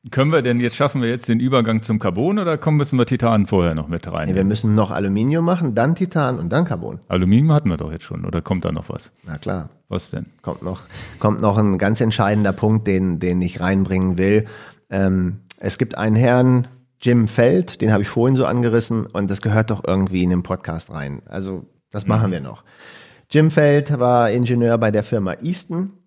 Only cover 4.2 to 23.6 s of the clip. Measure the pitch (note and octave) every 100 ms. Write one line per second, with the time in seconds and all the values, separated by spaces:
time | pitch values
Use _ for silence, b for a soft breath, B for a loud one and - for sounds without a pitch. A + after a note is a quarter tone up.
4.2 | D#2 F#2 F#2+ G#2+ A2 G#2+ G2+ C#2 G2+ G2
5.2 | B2 E3 E3+ F3 D#3 G#2+ C3 E3+ F3+ E3
6.2 | C3+ B2+ E2+ C#3 E3+ F2 - - _ F2+
7.2 | F#2 A2 D#3 D3 D3 E2 D#2 D#2+ - E2+
8.2 | F2 E2+ - F#2 E2+ D#2+ - - - _
9.2 | E2 D2+ - F#2 D2 _ _ F2+ - -
10.2 | - _ - - F2 F#2+ - B B B
11.2 | G#2+ G#2 G#2+ G2+ G#2 F#2 G2+ A2 A2+ A2
12.2 | G2+ G#2 G2+ F#2 G#2+ A2+ A2 F#2+ F#2 E2
13.2 | F2+ F2+ F2+ - F2+ G2 F#2+ F#2 F#2 F2+
14.2 | F#2+ G#2+ A2 B B B _ G2 F#2+ F#2
15.2 | F2+ G2+ _ - G2 - G#2+ - A2 A2
16.2 | B2 B2 B2+ B2+ B2 - _ _ B2 A#2+
17.2 | G#2+ A#2+ B2 F#3 F3+ - A2 G#2 G2+ A#2+
18.2 | B2 C3 G2 A#2+ A#2+ A#2 A2+ A2+ - -
19.2 | G2 G2 - G#2+ A2 G2+ - F#2+ F#2+ F#2
20.2 | F2+ F2+ F2 F#2 - E2 - D#2 C#2 C#2
21.2 | - F#2+ F#2+ F#2 - _ _ G#2 G2 G#2+
22.2 | G#2 F2 C2+ A1+ B B B B B B
23.2 | B D3+ D#3 D#3